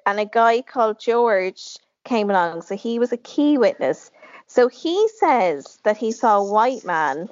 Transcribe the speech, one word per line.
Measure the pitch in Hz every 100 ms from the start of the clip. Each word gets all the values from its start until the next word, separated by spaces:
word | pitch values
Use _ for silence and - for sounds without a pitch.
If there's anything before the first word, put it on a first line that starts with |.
And | - 202
a | 208
guy | 233 226 233
called | - 262 220 214
George | - 233 233 190 185 - - - _ _
came | - 226 202
along. | 190 170 165
So | - 196
he | 233 233
was | 247
a | 240
key | - - 294 285
witness. | 202 - 131 151 - _ - - _
So | - 247
he | - 330 359 440 -
says | - 254 185 143 - -
that | 208 214
he | 220
saw | 226 233 202
a | 196
white | 214 240 262
man | 180 165 147 139 233